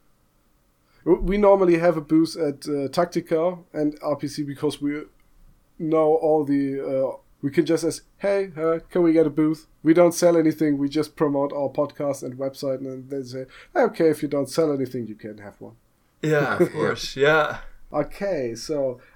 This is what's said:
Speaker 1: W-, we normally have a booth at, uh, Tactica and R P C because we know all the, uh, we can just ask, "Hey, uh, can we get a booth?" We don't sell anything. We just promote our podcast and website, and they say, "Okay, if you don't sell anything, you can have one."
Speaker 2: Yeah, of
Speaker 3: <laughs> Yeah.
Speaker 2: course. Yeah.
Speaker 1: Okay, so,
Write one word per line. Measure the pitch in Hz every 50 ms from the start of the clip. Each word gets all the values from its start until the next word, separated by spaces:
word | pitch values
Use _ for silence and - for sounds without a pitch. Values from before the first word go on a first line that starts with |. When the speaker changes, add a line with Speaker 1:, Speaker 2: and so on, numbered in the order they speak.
| _ _ _ _ _ _ _ _ _ _ _ _ _ _ _ _ _ _ _ _ -
Speaker 1:
W-, | 156 185 - -
we | 175 196
normally | 208 208 196 202 196 190 175 175 165
have | 170 175 160
a | 160
booth | 147 - 160 160 165 160 -
at, | 165 160 143 139 135 - 147
uh, | 147 143 139 131
Tactica | - 175 175 175 - 175 170 - 170 156 165 180 180 170 - _ -
and | 151 151 151 147 - 143
R | 151 147
P | 143 - 143
C | - 151 147
because | 139 139 - 151 147 139 -
we | 143 143 147 151 - - _ _ _ _ _ _ - - - _ _ _ _ -
know | 175 156 160 160 160 151 160
all | 160 165 156 156 156 147
the, | 135 143 139 139 135 135 135
uh, | 139 143 135 131 135 123 - - _ _ _ - -
we | 139
can | - 175 160
just | 147 165 165 170
ask, | 160 - - _ _ _ -
"Hey, | - 202 202 196 196 196 147
uh, | 156 160 165 165 165 165 -
can | - 180 175
we | 165 160
get | 165 160
a | 151
booth?" | 143 156 156 156 160 - - _ _ _ -
We | 151 160
don't | 175 175 170 170
sell | - 175 170 170
anything. | 165 160 156 151 - 160 151 147 139
We | 143 139
just | 143 156 147 - _
promote | - 160 143 143 139 143 143 -
our | 143 139 131
podcast | 131 151 147 143 - - 147 143 135 - 139
and | 131 123 131
website, | 135 135 135 - 147 139 131 131
and | 135 131 131 131 127 131
they | 139 139 131
say, | 120 127 131 131 - - - - _ -
"Okay, | 349 254 214 - - 165 160
if | 151 - 156
you | 139
don't | 147 143 139 139
sell | - 170 160 151 143
anything, | 135 131 120 127 127 117 107
you | 104
can | - - 107 107 104
have | 101 101 - _
one." | 113 110 - _ _ _ _ _ _ _ _ - -
Speaker 2:
Yeah, | 156 151 147 143 127 -
of | -
Speaker 3:
<laughs> |
Yeah. | 175 -
Speaker 2:
course. | - 151 147 135 127 - - - -
Yeah. | 131 139 151 156 156 151 - - - - - - - - - -
Speaker 1:
Okay, | 151 151 151 - - 202 202 180 147 127 120 117
so, | 117 - - 156 143 135 131 123 - - _ _